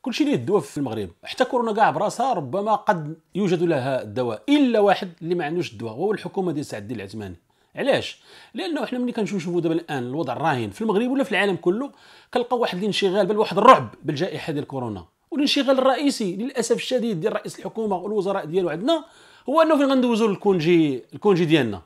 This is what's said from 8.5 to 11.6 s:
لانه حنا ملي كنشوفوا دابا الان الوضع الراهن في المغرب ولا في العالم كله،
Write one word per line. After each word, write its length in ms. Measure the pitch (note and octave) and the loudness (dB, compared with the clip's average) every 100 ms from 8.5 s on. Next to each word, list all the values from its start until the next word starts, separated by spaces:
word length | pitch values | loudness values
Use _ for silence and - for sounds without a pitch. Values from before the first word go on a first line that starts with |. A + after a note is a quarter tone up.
لانه 320 | A#3 F#4 D4+ A3+ | -10 -6 -4 -4
حنا 140 | B3 | -4
ملي 120 | B3 | -4
كنشوفوا 500 | A#3+ G3 G3 E3+ F3 | -4 -4 -4 -2 -2
دابا 140 | E3 E3 | 0 -2
الان 280 | E3 C#3+ | -4 -6
الوضع 300 | B2 C#3+ C#3+ | -4 -6 -4
الراهن 360 | A#2+ D#3+ C3 G#2+ | -2 0 0 -4
في 120 | - | -4
المغرب 300 | A3 G3 B3 | -2 0 0
ولا 120 | C4+ | -2
في 80 | C4+ | -2
العالم 240 | F#3 G3+ | 0 0
كله، 360 | F3+ | 0